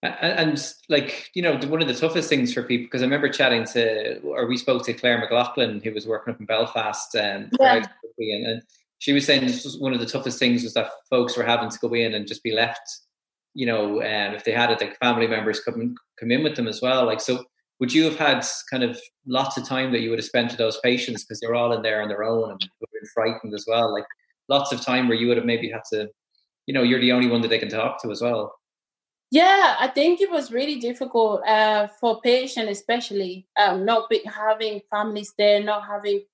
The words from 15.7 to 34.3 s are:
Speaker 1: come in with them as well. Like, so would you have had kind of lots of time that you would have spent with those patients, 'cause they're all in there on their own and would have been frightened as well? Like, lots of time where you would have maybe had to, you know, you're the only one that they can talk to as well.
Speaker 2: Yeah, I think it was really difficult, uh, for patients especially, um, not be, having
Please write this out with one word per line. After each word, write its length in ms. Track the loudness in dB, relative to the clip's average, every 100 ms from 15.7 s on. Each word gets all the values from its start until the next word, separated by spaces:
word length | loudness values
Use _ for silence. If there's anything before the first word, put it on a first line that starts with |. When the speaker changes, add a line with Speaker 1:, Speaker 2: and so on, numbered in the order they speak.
| -4 -6 -6 _ -12
Speaker 1:
come 120 | -2
in 120 | 0
with 120 | 0 -2
them 120 | -4
as 140 | -2
well. 240 | 0 2 2
Like, 140 | 0
so 220 | -2 -4 -4 _ _ _
would 120 | 0
you 100 | 4 2
have 100 | 2
had 300 | 0 0 -2 -8 -6
kind 140 | -2
of 160 | -2 -4 -16 _ -4
lots 300 | -2 -2 -4
of 80 | -4
time 240 | -2 0
that 80 | 0
you 80 | 0
would 100 | -4
have 60 | -2
spent 240 | 0 0
with 60 | 0
those 220 | -2 2
patients, 440 | 0 0 -2 -8 -10
'cause 140 | -10
they're 140 | -2 0
all 180 | 2
in 80 | 0
there 200 | 0 -2
on 60 | -2
their 140 | -4
own 280 | 0 0 0
and 80 | -4
would 260 | -10 _ -14
have 120 | -14
been 80 | -8
frightened 400 | -2 -2 -2 -8
as 120 | -10 -2
well? 240 | 2 2
Like, 140 | 0 -6 -16 _ _ _
lots 220 | 0 2
of 100 | -4
time 260 | 0 2 2
where 100 | 2
you 100 | 4
would 100 | 2
have 80 | 2
maybe 240 | 0 -2
had 100 | -8 -6
to, 160 | -6 -6 _ _ _ _ _ -6
you 60 |
know, 100 | 0
you're 180 | 4 4
the 100 | 4
only 160 | 4 4
one 140 | 2
that 60 | 2
they 100 | 0
can 100 | 0
talk 320 | -2 -4 -4
to 80 | -8
as 100 | -4
well. 340 | -2 -2 -4 -12 _ _ _ _ _ _ _
Speaker 2:
Yeah, 440 | 6 8 8 6 4
I 80 | 0
think 340 | 2 2 4
it 80 | 2
was 200 | 0 -2
really 280 | -2 -2 -2
difficult, 640 | -6 -6 -2 2 2 2 2
uh, 400 | 4 4 2 0 0
for 220 | -2 0
patients 480 | 2 2 2 -4 -4
especially, 760 | -6 -2 -2 -2 -4 -4 -8 -8 2
um, 240 | 2 2
not 240 | 2 2 2
be, 100 | -2
having 580 | -2